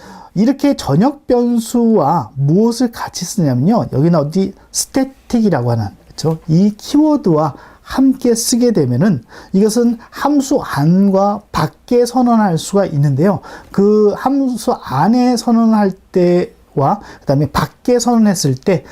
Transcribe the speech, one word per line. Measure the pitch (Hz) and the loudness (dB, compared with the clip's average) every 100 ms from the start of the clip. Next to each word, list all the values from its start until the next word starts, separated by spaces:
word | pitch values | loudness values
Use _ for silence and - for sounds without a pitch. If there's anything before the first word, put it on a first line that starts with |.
| - - - | -20 -20 -8
이렇게 | 165 226 269 285 277 | -2 0 0 -2 -2
전역 | - 143 240 294 - | -2 0 0 -2 -2
변수와 | 247 240 240 226 240 233 214 147 165 113 131 | 0 0 -2 -2 0 2 2 2 0 -4 -4
무엇을 | 139 175 226 233 247 | 0 2 2 0 -4
같이 | - - - 170 | -4 -12 -10 -8
쓰냐면요. | - 156 123 151 226 - | -2 -2 0 0 0 -2
여기는 | 127 160 170 | 0 0 0
어디 | 143 175 196 - - | 0 -2 -4 -6 -12
스태틱이라고 | - - - 269 - - 240 214 156 120 | -10 -6 -4 -4 -6 -6 -2 0 0 0
하는, | 117 101 - - | -2 -4 -10 -20
그렇죠? | - 156 160 - | -8 -4 -4 0
이 | 160 202 208 | 2 2 0
키워드와 | - 294 302 294 196 151 156 - - - - | -2 2 2 2 0 0 0 -6 -16 -20 -8
함께 | - 269 262 247 226 | 0 0 2 0 0
쓰게 | - 240 240 | 0 0 2
되면은 | 202 131 123 202 143 - - - | 2 0 0 0 0 -4 -20 -4
이것은 | 190 214 226 240 226 - | 0 2 2 0 -2 -8
함수 | - 285 294 269 285 | -6 -2 0 0 -2
안과 | - - 147 185 202 190 202 208 - | -2 -2 2 2 2 2 0 -2 -6
밖에 | - 156 - - 240 240 | -4 -4 -6 -2 0 0
선언할 | 247 240 233 208 160 | 0 2 2 2 -2
수가 | - 196 196 | -2 -2 -2
있는데요. | 147 147 135 185 185 - - - | 0 0 2 0 -2 -6 -20 -6
그 | - 202 214 208 196 | 0 2 4 2 0
함수 | 269 277 269 233 - | -2 -2 -2 -4 -4
안에 | 226 - 131 165 247 247 240 | -6 -4 -2 0 2 2 0
선언할 | 247 226 226 220 202 190 _ | 0 0 2 2 0 -4 _
때와 | 190 180 175 - - _ - 139 202 - - | 0 2 2 -2 -8 _ -4 -2 -2 -6 -10
그다음에 | - 139 147 | -2 -2 -2
밖에 | - 160 - - 247 | -2 -6 -6 -2 0
선언했을 | 247 233 214 180 147 131 | 0 2 2 2 -2 -2
때 | - 180 - | -2 -2 -4